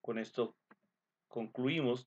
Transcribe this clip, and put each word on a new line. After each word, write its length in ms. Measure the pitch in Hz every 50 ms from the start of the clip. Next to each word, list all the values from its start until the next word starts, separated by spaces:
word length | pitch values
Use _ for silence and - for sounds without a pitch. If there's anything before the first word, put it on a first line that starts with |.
Con 180 | _ - 113 113
esto 380 | 110 113 - - 120 113 - _ _ _ - _ _ _ _ _ _ _ _ _ _ _
concluimos. 800 | - 117 113 110 - - 127 131 160 165 147 123 120 127 - _